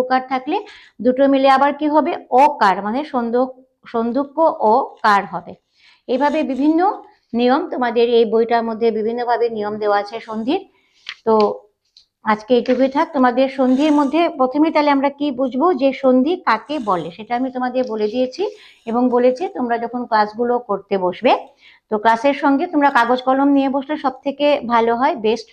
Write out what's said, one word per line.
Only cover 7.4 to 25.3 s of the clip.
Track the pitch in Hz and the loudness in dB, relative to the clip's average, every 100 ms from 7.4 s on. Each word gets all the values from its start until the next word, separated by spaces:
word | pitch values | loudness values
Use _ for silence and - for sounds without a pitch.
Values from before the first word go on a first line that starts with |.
| 247 277 359 | 2 0 -2
তোমাদের | 277 240 233 240 233 | -4 -2 0 2 2
এই | 220 | 2
বইটার | 226 233 233 | 0 0 0
মধ্যে | 226 214 233 | -2 -2 -2
বিভিন্নভাবে | 220 214 240 240 226 233 | 0 -4 -4 -2 0 -2
নিয়ম | 220 208 214 | -4 -6 -4
দেওয়া | 208 202 | 0 0
আছে | 202 226 | -2 -10
সন্ধির। | 226 220 226 370 - _ _ _ - - | -10 -8 -4 -4 -6 _ _ _ -20 -6
তো | 226 220 208 - - _ _ _ _ _ | 0 2 2 -2 -14 _ _ _ _ _
আজকে | 220 214 - | -4 -4 0
এইটুকুই | 240 247 247 262 | 0 2 0 0
থাক। | 277 320 | 0 -2
তোমাদের | 294 254 247 269 | 0 2 2 0
সন্ধির | 269 254 262 311 | 0 2 2 2
মধ্যে | 294 277 311 339 311 | 2 2 0 0 0
প্রথমে | 254 285 320 | 0 2 2
তাহলে | 302 294 | 2 2
আমরা | 277 277 | 2 0
কি | 277 294 | -2 -4
বুঝবো | 247 269 254 339 | -2 -4 0 0
যে | 269 269 | 2 0
সন্ধি | 262 262 254 277 359 - | 2 2 4 2 0 0
কাকে | 220 - 302 208 | -2 -2 -6 -2
বলে, | 180 165 | -2 -4
সেটা | - 214 240 | -12 -6 -4
আমি | 262 | -4
তোমাদের | 254 254 254 214 | -4 -4 -2 -4
বলে | 220 214 | -2 -2
দিয়েছি | 247 254 302 415 - - _ 233 | -2 -4 -4 -6 -8 -20 _ -6
এবং | 233 254 | 0 2
বলেছি | 240 247 254 381 | 2 2 0 -4
তোমরা | - 247 233 | -6 -4 -4
যখন | 233 247 | -4 -8
ক্লাসগুলো | 240 214 208 214 240 247 240 | -2 0 0 -2 -2 -2 -2
করতে | 196 - 196 | -6 -4 -2
বসবে, | 180 175 240 415 - _ - _ _ | -2 0 0 0 -2 _ -20 _ _
তো | 214 | -2
ক্লাসের | 220 226 285 277 | 0 2 0 0
সঙ্গে | 294 277 349 | 0 0 0
তোমরা | 302 285 | 0 2
কাগজ | 262 233 254 | 2 2 0
কলম | 262 269 285 277 | 0 2 2 2
নিয়ে | 269 | 2
বসলে | 277 269 302 | -2 -4 -4
সব | 277 254 | -6 -6
থেকে | 285 277 294 285 233 | -8 -2 0 0 0
ভালো | 233 226 233 | 0 0 0
হয়, | 277 277 | 0 0
বেস্ট | 214 | -2